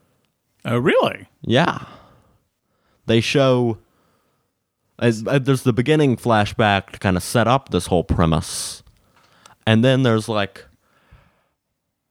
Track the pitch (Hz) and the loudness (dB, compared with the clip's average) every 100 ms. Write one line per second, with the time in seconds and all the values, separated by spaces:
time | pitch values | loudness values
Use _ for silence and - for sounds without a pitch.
0 | _ _ _ _ _ _ - 120 151 494 | _ _ _ _ _ _ -6 -2 0 0
1 | 120 101 101 _ - 120 170 - - - | 0 -4 -14 _ -2 0 0 -4 -12 -20
2 | - _ _ _ _ _ _ _ _ _ | -20 _ _ _ _ _ _ _ _ _
3 | - 113 - 147 135 127 120 107 _ _ | -2 0 0 0 2 2 0 -4 _ _
4 | _ _ _ _ _ _ _ _ _ - | _ _ _ _ _ _ _ _ _ -4
5 | 120 110 110 139 131 131 131 110 127 156 | -2 -2 -2 -2 0 0 0 0 0 2
6 | 143 117 120 107 104 - 107 98 - - | 2 0 0 0 0 0 0 0 -2 -4
7 | 101 90 - 123 110 131 - 90 - 90 | -2 -2 0 0 2 0 0 -4 0 -2
8 | - - 82 78 - - - - - _ | 0 0 2 0 -4 -10 -12 -14 -20 _
9 | _ _ _ _ - _ - 110 127 131 | _ _ _ _ -20 _ 0 2 4 2
10 | 127 110 107 107 98 - - _ _ _ | 2 0 -2 -4 -6 -10 -20 _ _ _
11 | _ - _ _ _ _ _ _ _ _ | _ -20 _ _ _ _ _ _ _ _
12 | _ | _